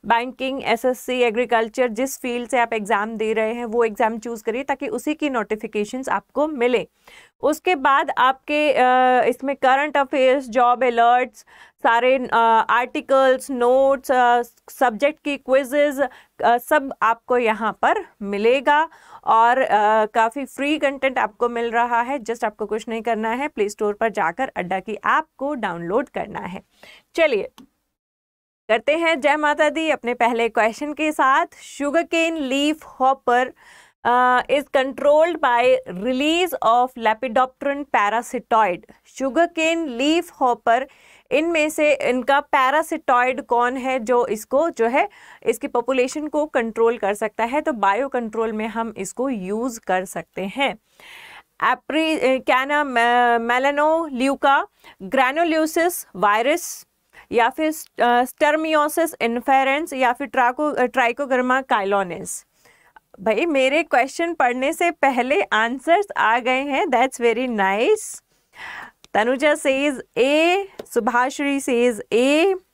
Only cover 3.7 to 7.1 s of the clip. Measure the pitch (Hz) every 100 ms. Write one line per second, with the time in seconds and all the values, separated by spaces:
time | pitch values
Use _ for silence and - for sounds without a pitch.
3.7 | 240 226 208 226 226 233 233 - 226 277
4.7 | 277 277 247 294 302 294 254 208 214 214
5.7 | 214 208 254 262 202 _ 254 302 294 240
6.7 | 240 - _ _